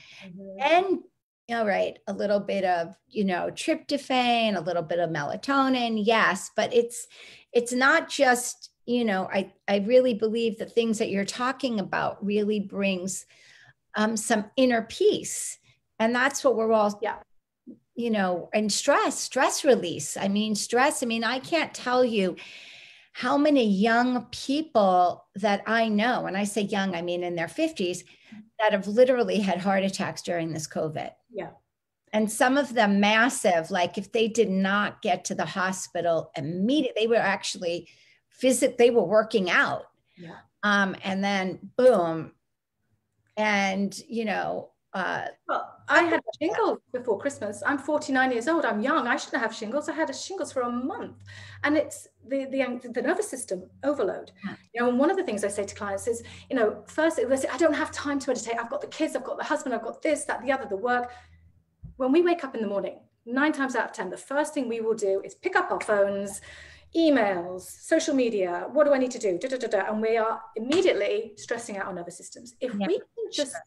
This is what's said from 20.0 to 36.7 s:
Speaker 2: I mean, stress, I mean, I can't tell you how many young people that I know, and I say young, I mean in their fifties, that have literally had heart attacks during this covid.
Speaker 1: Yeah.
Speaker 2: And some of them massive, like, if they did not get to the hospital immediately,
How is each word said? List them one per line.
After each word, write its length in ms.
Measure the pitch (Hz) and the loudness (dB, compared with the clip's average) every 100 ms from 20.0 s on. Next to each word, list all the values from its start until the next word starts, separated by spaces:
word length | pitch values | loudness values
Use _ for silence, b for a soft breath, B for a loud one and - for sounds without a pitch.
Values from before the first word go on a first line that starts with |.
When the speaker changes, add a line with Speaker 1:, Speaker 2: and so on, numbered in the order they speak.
| 156 - | -8 -4
Speaker 2:
I 120 | 196 | -2
mean, 260 | 202 220 | 0 0
stress, 480 | 208 - 233 277 302 | -2 0 2 2 2
I 40 | 240 | -2
mean, 180 | 226 | -2
I 160 | 226 262 | -2 -4
can't 340 | - 320 294 | -2 -2 -2
tell 280 | - 254 247 | -4 -2 2
you 340 | 254 220 185 160 B B B B B B B | 4 2 0 -2 B B B B B B B
how 220 | - 247 285 | -8 0 2
many 300 | 302 285 220 | 4 4 4
young 580 | 190 226 233 247 247 - | 4 4 4 2 0 -4
people 920 | - - 277 311 226 196 180 180 - _ | -8 -2 -2 0 4 6 6 4 0 _
that 280 | 196 208 196 - | -4 0 0 0
I 240 | 226 226 | 0 2
know, 340 | 208 233 220 | 2 2 0
and 100 | 170 | -2
I 100 | 190 | -2
say 180 | 208 226 | -2 -2
young, 320 | 202 208 196 | -2 -2 -2
I 80 | 170 | -2
mean 200 | 175 175 | -4 -4
in 120 | 175 | -4
their 140 | 175 165 | -4 -6
fifties, 560 | - 320 320 185 180 B B B B B - | -2 -2 -2 -4 -4 B B B B B 0
that 140 | 214 | 2
have 160 | 202 185 | 2 0
literally 520 | 214 254 247 208 185 | 4 6 6 2 0
had 180 | 196 175 | 0 0
heart 260 | 190 196 | 0 0
attacks 380 | 190 196 156 - | 0 -2 -6 -6
during 280 | - 175 165 | -6 -4 -4
this 120 | 160 156 | -6 -8
covid. 440 | 180 160 151 - - _ | -4 -4 -6 -10 -12 _
Speaker 1:
Yeah. 200 | 214 165 - _ _ _ _ _ | -12 -12 -14 _ _ _ _ _
Speaker 2:
And 180 | 214 214 | -2 0
some 240 | - 254 269 | 2 2 4
of 160 | 254 | 2
them 280 | 233 208 202 | 2 4 4
massive, 720 | 202 220 240 - 214 170 160 | 4 4 4 2 2 2 2
like, 280 | 185 180 208 | 0 -2 -2
if 140 | 196 | -4
they 160 | 226 220 | 0 2
did 200 | 214 202 | 2 2
not 540 | 190 190 202 202 - | 2 2 2 0 -2
get 240 | 214 185 - | -2 -2 -2
to 80 | |
the 100 | 190 | -4
hospital 840 | 165 196 185 190 - 175 170 165 - | -4 -2 -2 -4 -6 -2 0 0 -2
immediately, 680 | 170 143 180 208 | -8 -6 -2 2